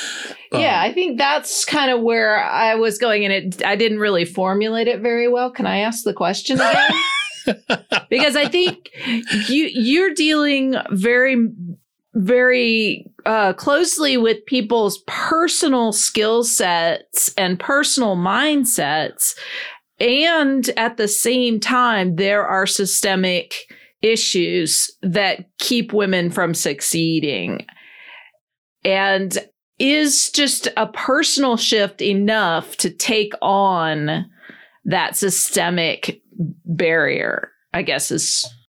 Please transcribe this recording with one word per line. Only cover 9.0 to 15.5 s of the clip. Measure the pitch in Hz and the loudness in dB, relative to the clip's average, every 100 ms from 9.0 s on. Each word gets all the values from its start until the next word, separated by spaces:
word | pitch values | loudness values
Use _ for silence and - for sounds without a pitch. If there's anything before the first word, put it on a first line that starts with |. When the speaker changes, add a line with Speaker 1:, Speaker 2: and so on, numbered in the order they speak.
| 262 233 233 214 214 | -6 -4 -2 -4 0
Speaker 1:
you, | 277 311 | 0 0
you're | 254 226 311 381 | 0 2 2 2
dealing | 294 302 302 294 277 262 262 - | 2 2 2 2 2 0 -2 -2
very, | 196 220 247 262 254 226 220 175 175 _ _ _ | 0 2 4 4 4 2 -2 -12 -14 _ _ _
very, | 233 185 247 254 254 233 226 208 101 - - | -2 2 4 6 4 4 2 0 -2 -8 -8
uh, | - 220 196 | -2 2 2
closely | 185 285 285 339 - 285 254 | 0 2 2 2 0 0 2
with | 226 220 | 2 0
people's | - 254 208 233 202 190 - | -2 -2 0 2 0 -2 -8
personal | - - 320 339 | -6 -2 2 2